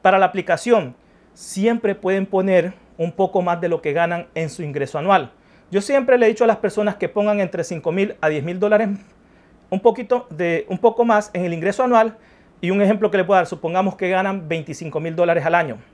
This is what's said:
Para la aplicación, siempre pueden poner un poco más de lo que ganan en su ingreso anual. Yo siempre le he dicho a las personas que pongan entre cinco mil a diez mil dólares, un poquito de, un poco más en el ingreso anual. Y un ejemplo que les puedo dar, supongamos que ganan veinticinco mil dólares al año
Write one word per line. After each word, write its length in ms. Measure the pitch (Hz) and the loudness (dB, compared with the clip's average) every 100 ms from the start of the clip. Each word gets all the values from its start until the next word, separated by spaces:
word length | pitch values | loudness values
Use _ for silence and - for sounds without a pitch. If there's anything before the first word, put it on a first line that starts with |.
Para 180 | 185 190 | 4 4
la 80 | 190 | 2
aplicación, 680 | 196 - 170 233 226 139 120 _ _ _ | 0 -2 -2 2 2 0 -12 _ _ _
siempre 600 | _ - - 214 233 214 | _ -12 -2 0 0 -2
pueden 320 | 202 185 196 196 | -2 -2 -2 0
poner 480 | 196 196 180 170 - _ - | 0 4 2 2 -8 _ -6
un 160 | 165 | -6
poco 300 | - 190 190 | -2 0 0
más 180 | 175 170 | 0 -2
de 80 | 170 | -2
lo 140 | 165 | -2
que 100 | 156 | -2
ganan 340 | 147 170 170 170 | -2 -2 -2 -8
en 140 | - 160 | -8 -8
su 140 | - | -6
ingreso 360 | 151 143 135 151 | -8 -6 -4 -4
anual. 340 | 170 190 127 _ _ _ _ | 2 2 2 _ _ _ _
Yo 100 | 190 | -4
siempre 360 | 202 277 262 247 | 0 0 4 4
le 80 | 226 | 4
he 20 | |
dicho 160 | 226 | 4
a 20 | 233 | 2
las 120 | 214 | 2
personas 380 | - 208 208 202 | -2 -2 -2 -2
que 120 | 185 | -4
pongan 320 | - 208 208 | 0 0 0
entre 240 | 185 - | -2 -4
cinco 280 | 165 170 170 | -6 -6 -4
mil 220 | 175 202 - | -2 -2 0
a 80 | 156 | -2
diez 160 | 151 | -2
mil 140 | 151 180 | -4 -2
dólares, 300 | 208 208 175 202 - _ _ _ _ _ _ | 2 2 2 -4 -10 _ _ _ _ _ _
un 100 | 190 | 2
poquito 460 | 233 233 226 - - | 2 2 -2 -2 -2
de, 360 | 156 175 165 - | -4 -2 -2 -4
un 100 | 185 | 0
poco 260 | 233 220 | 0 2
más 260 | 233 214 208 | 2 2 0
en 140 | 180 180 | -4 -4
el 80 | |
ingreso 280 | 170 180 196 | -2 -4 0
anual. 360 | 254 240 226 214 _ _ _ _ | 2 4 2 -2 _ _ _ _
Y 100 | 175 | -2
un 120 | 196 | 2
ejemplo 280 | 202 214 208 | 2 2 0
que 60 | 202 | 0
les 100 | 180 | 2
puedo 100 | 190 | 2
dar, 100 | 170 | 2
supongamos 500 | 170 165 180 190 - | -4 -4 -2 -2 -2
que 140 | 180 | -2
ganan 360 | 185 190 196 156 | 0 -2 -4 -6
veinticinco 540 | 165 156 147 165 151 | -6 -6 -10 -8 -6
mil 160 | 165 165 | -6 -2
dólares 300 | 175 165 151 | 0 2 2
al 80 | |
año 240 | 170 160 110 - | 0 0 -8 -14